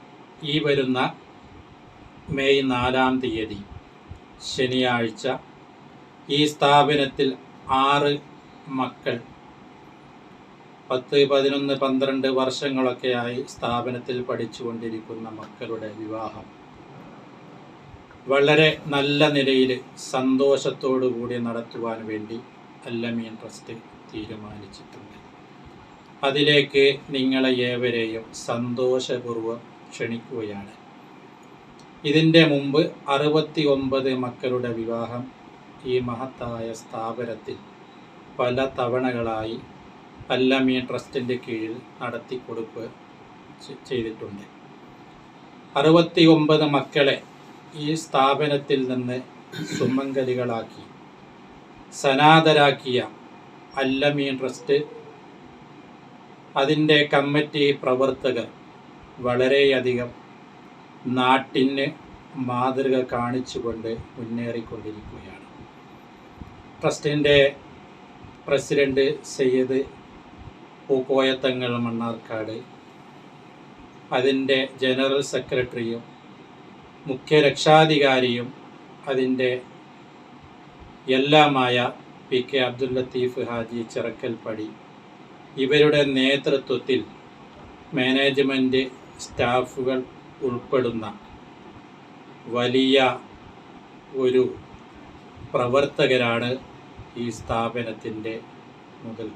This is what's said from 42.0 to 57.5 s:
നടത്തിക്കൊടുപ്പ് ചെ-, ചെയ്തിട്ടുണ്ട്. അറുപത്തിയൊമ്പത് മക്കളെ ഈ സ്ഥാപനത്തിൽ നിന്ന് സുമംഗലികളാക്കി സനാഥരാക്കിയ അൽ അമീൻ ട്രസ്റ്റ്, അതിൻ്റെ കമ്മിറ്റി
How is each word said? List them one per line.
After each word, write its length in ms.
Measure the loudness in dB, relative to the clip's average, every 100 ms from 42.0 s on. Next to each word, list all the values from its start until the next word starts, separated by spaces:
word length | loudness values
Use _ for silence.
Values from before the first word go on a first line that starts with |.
നടത്തിക്കൊടുപ്പ് 840 | -8 -8 -10 -12 -8 -10 -8 -10 -12 -16 -20 -20 -20 -20 -20 -20
ചെ-, 140 | -18 -18 -6
ചെയ്തിട്ടുണ്ട്. 580 | -4 -4 -8 -12 -14 -18 -20 -20 -20 -20 -20 -20 -20 -20 -20 -20 -20 -6 2
അറുപത്തിയൊമ്പത് 840 | 6 6 6 6 8 8 6 4 4 0
മക്കളെ 400 | 0 2 2 0 -6 -20 -20 -20 -20 -8 -4
ഈ 20 | -4
സ്ഥാപനത്തിൽ 760 | -2 2 2 2 0 -2 0 -2 0
നിന്ന് 260 | -4 -4 -6 -10 -20 -18 -12 -8 -2
സുമംഗലികളാക്കി 1080 | -2 -2 -2 -2 -2 -2 -2 -4 -8 -16 -20 -20 -20 -20 -20 -20 -20 -20 -20 -20 -18 -2
സനാഥരാക്കിയ 960 | 0 4 8 8 8 6 4 2 -2 -4 -4 -12 -20 -20 -20 -20 -12 -4
അൽ 100 | -2 0 0
അമീൻ 260 | 0 -2 -4
ട്രസ്റ്റ്, 360 | -6 -6 0 0 0 -12 -18 -20 -20 -20 -20 -20 -20 -20 -20 -20 -20 -20 -20 -20 -6 0
അതിൻ്റെ 360 | 2 2 6 6 6
കമ്മിറ്റി 520 | 2 2 0 0